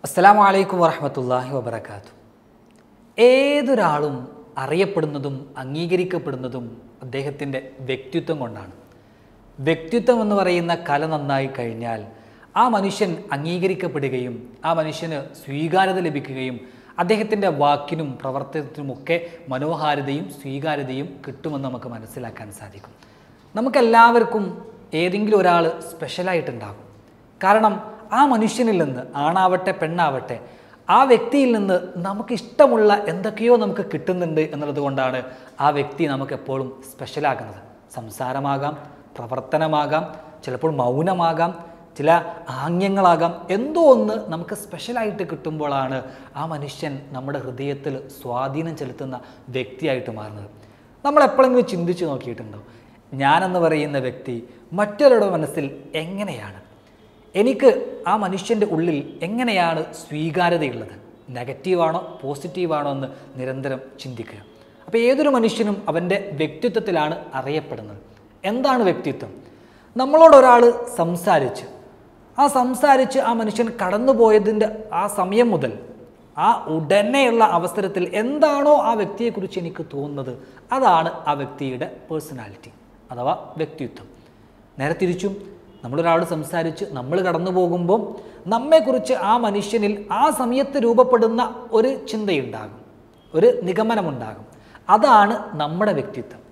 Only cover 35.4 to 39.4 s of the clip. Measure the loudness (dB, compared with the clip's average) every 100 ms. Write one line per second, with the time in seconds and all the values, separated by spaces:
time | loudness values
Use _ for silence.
35.4 | -20 -2 0 0 -4 -2 -2 -2 -6 -8
36.4 | -6 -6 -6 -10 -20 -16 -10 -2 -2 -2
37.4 | -8 -16 -20 -20 _ -14 -14 -8 -6 -4
38.4 | -2 -2 -4 -8 -16 -20 -20 -16 -8 -8